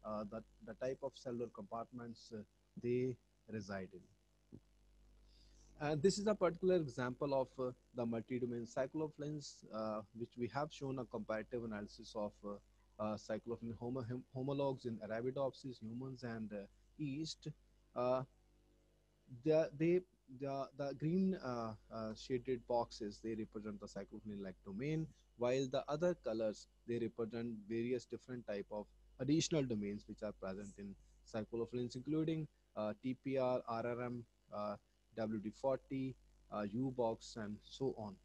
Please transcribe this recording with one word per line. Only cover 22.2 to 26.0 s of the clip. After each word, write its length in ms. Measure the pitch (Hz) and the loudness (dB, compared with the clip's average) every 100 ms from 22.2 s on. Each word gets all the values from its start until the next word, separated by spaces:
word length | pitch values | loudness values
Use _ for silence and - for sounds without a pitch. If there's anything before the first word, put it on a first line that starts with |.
| - 127 123 127 - | 0 0 2 -2 2
boxes, 520 | 120 117 - 107 104 | 2 2 -2 -6 -4
they 100 | 110 | -4
represent 460 | 110 110 110 107 101 | -4 -4 -6 -6 -8
the 80 | 104 | -8
cyclophilin-like 680 | - 101 110 107 101 95 92 | -8 -8 -10 -8 -6 -6 -8
domain, 440 | - 98 139 160 160 - _ - | -8 -4 -2 -2 -2 -8 _ 0
while 300 | 120 131 135 | 2 4 2
the 120 | 135 - | 0 0
other 280 | 151 | 2